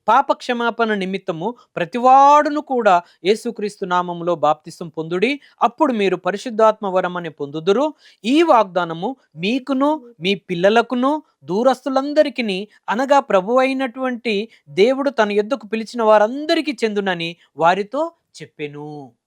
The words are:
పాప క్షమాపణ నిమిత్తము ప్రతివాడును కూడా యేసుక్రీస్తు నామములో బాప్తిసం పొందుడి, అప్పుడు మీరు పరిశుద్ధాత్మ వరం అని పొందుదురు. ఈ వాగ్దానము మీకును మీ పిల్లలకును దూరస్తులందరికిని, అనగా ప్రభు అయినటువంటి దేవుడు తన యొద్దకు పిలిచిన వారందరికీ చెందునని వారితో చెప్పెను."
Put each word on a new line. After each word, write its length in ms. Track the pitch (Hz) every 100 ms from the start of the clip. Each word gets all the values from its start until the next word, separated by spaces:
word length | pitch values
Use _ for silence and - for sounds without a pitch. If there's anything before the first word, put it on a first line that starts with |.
| -
పాప 240 | 247 277
క్షమాపణ 600 | 285 - 240 233 226 226
నిమిత్తము 600 | 208 185 190 - 160 202 247 _ 165
ప్రతివాడును 840 | 170 240 254 269 277 294 294 294
కూడా 420 | 285 254 214 175 - _
యేసుక్రీస్తు 600 | 175 220 240 208 202 -
నామములో 500 | 180 180 180 170 170
బాప్తిసం 540 | 170 147 156 170 - 170
పొందుడి, 520 | - 160 180 233 285 _ -
అప్పుడు 300 | 226 - 302
మీరు 240 | 220 190 180
పరిశుద్ధాత్మ 720 | 180 196 254 220 220 214 202
వరం 300 | 185 180 180
అని 140 | 165
పొందుదురు. 640 | - 143 156 165 214 302 - _ _
ఈ 180 | 214 294
వాగ్దానము 720 | 330 240 202 180 170 165 208 269 _ 151
మీకును 800 | 190 254 262 262 294 311 240 -
మీ 140 | 180
పిల్లలకును 880 | 202 - 170 190 226 226 247 269 302 - _
దూరస్తులందరికిని, 1200 | 139 196 254 247 285 269 285 294 294 254 220 185 208 _ -
అనగా 320 | 208 269 277
ప్రభు 360 | 269 196 190 254
అయినటువంటి 920 | 262 262 262 262 254 240 240 202 220 _ -
దేవుడు 420 | 147 233 269 277
తన 220 | 269 208
యొద్దకు 340 | 208 208 269 208
పిలిచిన 360 | 226 220 240
వారందరికీ 760 | 214 214 214 269 311 330 302 247
చెందునని 520 | 220 202 196 175 165 170 _ 139
వారితో 560 | 165 185 202 277 330 - _ -
చెప్పెను." 680 | 156 - 147 147 151 147 131 _